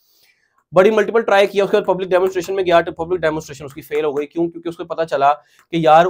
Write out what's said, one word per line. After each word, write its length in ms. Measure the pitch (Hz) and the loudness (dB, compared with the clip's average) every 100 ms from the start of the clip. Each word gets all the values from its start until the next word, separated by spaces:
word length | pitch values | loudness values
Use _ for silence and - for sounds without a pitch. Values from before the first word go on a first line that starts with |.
| _ _ _ _ _ _ _ | _ _ _ _ _ _ _
बड़ी 180 | 170 196 | 2 4
मल्टीपल 300 | 214 208 220 | 2 0 0
ट्राई 260 | 226 196 202 | 2 2 2
किया, 160 | 196 196 | 0 0
उसके 120 | 208 | 0
बाद 80 | 196 | 0
पब्लिक 240 | 175 185 | -4 0
डेमोन्स्ट्रेशन 440 | 180 190 185 175 | 0 0 -4 -6
में 100 | 196 175 | -4 2
गया, 160 | 170 | 2
तो 100 | 170 | 0
पब्लिक 280 | 165 165 180 | -8 -6 -4
डेमोन्स्ट्रेशन 440 | 160 156 156 135 147 | -4 -4 -10 -16 -16
उसकी 160 | 143 | -16
फेल 220 | - 147 151 | -8 -4 -4
हो 80 | |
गई। 120 | 139 147 | -4 -6
क्यों? 220 | 165 170 | -4 -6
क्योंकि 200 | 170 175 | -6 -12
उसको 160 | 170 170 | -12 -10
पता 200 | 165 165 | -6 -4
चला 260 | 143 139 | 0 0
कि 520 | 147 _ _ _ 170 156 | 0 _ _ _ -2 4
यार 200 | 156 180 | 6 4